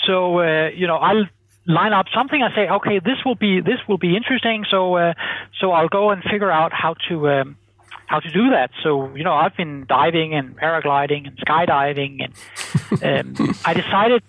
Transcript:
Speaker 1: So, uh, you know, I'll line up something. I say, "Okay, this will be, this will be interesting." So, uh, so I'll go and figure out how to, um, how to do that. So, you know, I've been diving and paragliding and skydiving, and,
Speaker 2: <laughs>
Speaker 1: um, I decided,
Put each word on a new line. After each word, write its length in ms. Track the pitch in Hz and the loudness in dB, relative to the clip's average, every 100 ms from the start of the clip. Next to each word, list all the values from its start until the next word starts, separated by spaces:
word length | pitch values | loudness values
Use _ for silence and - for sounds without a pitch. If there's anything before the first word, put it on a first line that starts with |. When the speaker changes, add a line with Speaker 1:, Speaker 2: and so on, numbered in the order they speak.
| - | 0
Speaker 1:
So, 340 | 185 180 175 | 2 2 2
uh, 280 | 165 156 156 | 2 2 0
you 180 | 160 180 | -2 0
know, 100 | 160 | 2
I'll 300 | 165 214 202 _ _ _ - | 2 2 0 _ _ _ 0
line 280 | 160 208 | 2 4
up 120 | 196 190 | 2 2
something. 280 | 226 269 302 | -2 0 0
I 120 | 226 | 0
say, 140 | 214 185 | 0 0
"Okay, 300 | 202 254 202 | 0 0 -2
this 180 | 175 262 | 0 -2
will 120 | 262 226 | -2 0
be, 260 | 208 185 | 2 2
this 160 | 170 247 - | 2 -2 -2
will 80 | 190 | 0
be 180 | 180 | 2
interesting." 520 | 185 247 254 233 220 196 | 0 0 -2 0 -2 0
So, 260 | 196 185 180 | 0 2 2
uh, 180 | 170 165 - - - - | 2 0 -6 -10 -12 -4
so 140 | 190 | 0
I'll 160 | 170 160 | 2 2
go 220 | 196 208 | 2 2
and 120 | 196 | 0
figure 280 | - 208 196 | -2 -2 2
out 240 | 160 160 | 2 0
how 200 | - 165 165 - | 0 -4 -4 -6
to, 220 | 170 147 | 0 2
um, 260 | 139 135 143 _ _ - - - | 2 -2 -8 _ _ -20 -18 -4
how 140 | 151 | -4
to 100 | 160 | -2
do 200 | 170 254 | 2 4
that. 200 | 226 127 - | 2 0 -2
So, 320 | 160 143 135 | -2 0 -2
you 100 | 135 | -4
know, 100 | 175 | 0
I've 220 | 151 175 - | 2 0 -2
been 300 | 165 143 131 | -8 -8 0
diving 480 | 131 160 165 156 | 2 2 0 0
and 220 | 151 131 127 | -4 -6 -4
paragliding 680 | 156 165 147 139 143 147 139 | -2 -2 0 0 0 -2 -6
and 100 | - | -8
skydiving, 840 | - 156 175 143 143 143 139 135 | 0 2 2 2 0 -2 -6 -8
and, 1120 | 127 - - - - - - - - 139 131 135 | -14 -14 -18 -14 -4 -4 -2 -2 0 -2 -2 -2
Speaker 2:
<laughs> 0 | |
Speaker 1:
um, 160 | - - | -2 -2
I 100 | - | -2
decided, 480 | 170 - 196 226 247 | -2 0 2 4 2